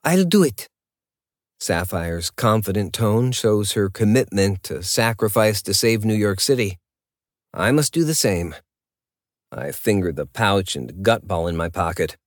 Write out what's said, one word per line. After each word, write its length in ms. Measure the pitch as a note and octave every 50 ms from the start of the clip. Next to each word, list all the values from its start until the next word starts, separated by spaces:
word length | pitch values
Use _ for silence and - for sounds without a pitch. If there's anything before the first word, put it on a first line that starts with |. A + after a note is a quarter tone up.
"I'll 220 | - D#3 F3 F#3 F#3+
do 180 | E3+ G#3 G#3
it." 280 | F3 C#3 G#2+ - - _ _ _ _ _ _ _ _ _ _ _ _ _ _ _ _ _ _ _
Sapphire's 680 | - - F2+ E2+ F2+ F#2 G2 F2 E2 E2+ E2+ E2+ E2+ -
confident 640 | _ - - A2+ A2 A2 G2+ G2+ F#2 G#2 G2+ D#2 -
tone 360 | - A#2 G#2 G#2+ A2+ B2 B2+
shows 420 | B2 - - A2 G#2+ G#2 G#2 G2+
her 180 | - A2 G2+ F#2+
commitment 720 | - - A2 G#2 A2 C3 B2 - - G2 G2 G2+ G2 F#2+ -
to 180 | - - C#2
sacrifice 760 | F2+ - - - A2+ A#2 A2+ - A2+ G#2 - A2+ G#2+ G#2+ G#2 G2
to 120 | - - G2
save 280 | - - A2+ A2+ A2
New 180 | G#2+ A2+ G#2+ G#2+ G#2
York 140 | G2+ G2 G2
City. 380 | - - C#3 B2 A2+ G2 F2+ - _ _ _ _ _ _ _ _ _ _ _ _ _ _
"I 200 | - - F2+ A#2
must 200 | C3+ D#3 D3 -
do 120 | - E3 E3
the 100 | D3+ D#3+
same." 420 | - - A2 F#2+ E2+ F2 E2+ - - _ _ _ _ _ _ _ _ _ _ _ _ _ _ _ _ _ _
I 180 | - - C2 C#2+
finger 420 | C#2 - - A2+ G#2 G2 F2+ F2
the 140 | D2+ D2 C#2+
pouch 480 | - _ - A2+ G2+ G2+ G2 F#2 - -
and 300 | C#2 B1 A#1+ - F#2 G2
gut 240 | A2 A#2 - - F#2
ball 180 | F#2 E2+ E2
in 100 | F2 E2+ E2
my 100 | E2 E2
pocket. 480 | E2 F#2+ F2+ E2 E2 - E2+ - - _ _